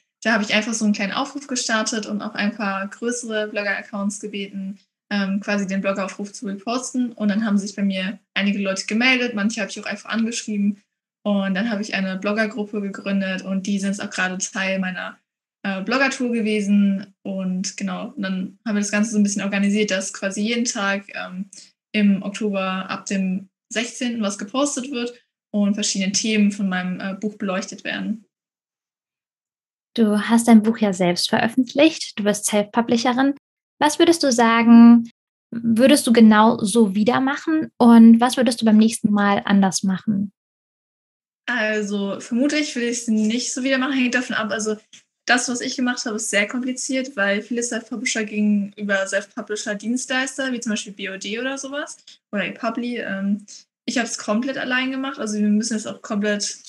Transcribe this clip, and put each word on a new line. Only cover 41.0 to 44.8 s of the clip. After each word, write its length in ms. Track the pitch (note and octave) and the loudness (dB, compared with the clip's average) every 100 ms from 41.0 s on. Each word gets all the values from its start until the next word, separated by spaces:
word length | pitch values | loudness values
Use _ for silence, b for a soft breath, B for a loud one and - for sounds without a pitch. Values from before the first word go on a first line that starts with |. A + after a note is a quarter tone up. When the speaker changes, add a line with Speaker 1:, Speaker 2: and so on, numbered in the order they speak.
| _ _ _ _ - | _ _ _ _ -6
Speaker 1:
Also 760 | A#3+ G#3+ G#3+ G3+ G3+ G3 - | -2 0 -2 -2 -2 -2 -6
vermutlich 520 | - A#3 D4 D4+ D4 B3 | -2 0 2 0 -2 -2
will 60 | |
ich's 260 | A#3 A#3 - | -4 -4 0
nicht 440 | G#3+ G#3+ A#3+ - | 0 2 0 -4
so 120 | - C4 | -4 0
wieder 120 | C4 | 0
machen, 140 | C4 | 0
hängt 240 | C4+ B3 B3 | 0 0 0
davon 220 | B3 - | -2 -4
ab, 140 | A3 | -4
also 260 | A3 G#3+ G#3+ | -4 -4 -6